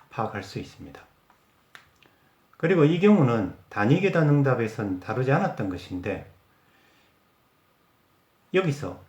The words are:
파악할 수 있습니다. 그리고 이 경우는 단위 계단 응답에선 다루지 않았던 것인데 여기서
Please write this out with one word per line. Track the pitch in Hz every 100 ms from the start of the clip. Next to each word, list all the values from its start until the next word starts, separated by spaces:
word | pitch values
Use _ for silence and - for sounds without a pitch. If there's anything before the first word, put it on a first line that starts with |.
| _
파악할 | - 107 101
수 | - -
있습니다. | 92 - - - - _ _ _ _ _ _ - _ _ _ _ _ _ _ _
그리고 | 165 180
이 | 147 175
경우는 | 202 208 127 117 92 - -
단위 | 104 107 170
계단 | 190 170 147
응답에선 | 143 139 120 110 - 104 92
다루지 | - 110 131
않았던 | 156 190 - 101
것인데 | - - 139 101 90 - _ _ _ _ _ _ _ _ _ _ _ _ _ _ _ _ _ _ _ _ _ _
여기서 | 185 175 135 90 -